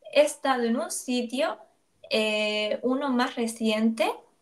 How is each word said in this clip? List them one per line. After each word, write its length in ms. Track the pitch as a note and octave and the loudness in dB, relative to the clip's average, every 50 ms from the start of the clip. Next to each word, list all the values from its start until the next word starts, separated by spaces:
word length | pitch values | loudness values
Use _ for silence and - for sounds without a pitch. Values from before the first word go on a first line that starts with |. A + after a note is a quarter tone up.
| - - - | -14 -2 4
He 80 | C4+ | 4
estado 420 | D4+ D4 - - - C#4 C4 B3 A#3 | 4 4 2 -2 0 0 0 2 2
en 140 | A3+ A3+ C4+ | 0 0 0
un 140 | E4 E4+ | -2 -4
sitio, 680 | - - - - B3 B3 A#3 A3+ - B3+ D4+ E4+ - - - _ _ _ _ _ _ _ - - | -6 -8 -4 -2 -2 -2 -2 -2 -2 -2 -2 -2 -2 -6 -12 _ _ _ _ _ _ _ -10 -2
eh, 680 | - A3 G#3+ G#3+ G#3+ G#3+ G#3+ G#3+ G#3+ G#3+ G#3+ G#3 - - - | 0 0 0 2 0 0 0 0 0 -2 -2 -2 -2 -2 -2
uno 260 | B3 B3+ C4+ D4 C#4 | -2 -2 0 0 0
más 260 | B3+ A#3+ B3 C4 - | 0 0 0 0 -2
reciente 760 | C4 A#3 A3+ A3 - A3+ A3 G#3+ G#3+ A3 A#3 A3+ - D#4+ G4+ - - - _ _ _ | -4 -4 -4 -4 -2 0 0 2 2 2 2 2 2 0 -2 -2 -4 -10 _ _ _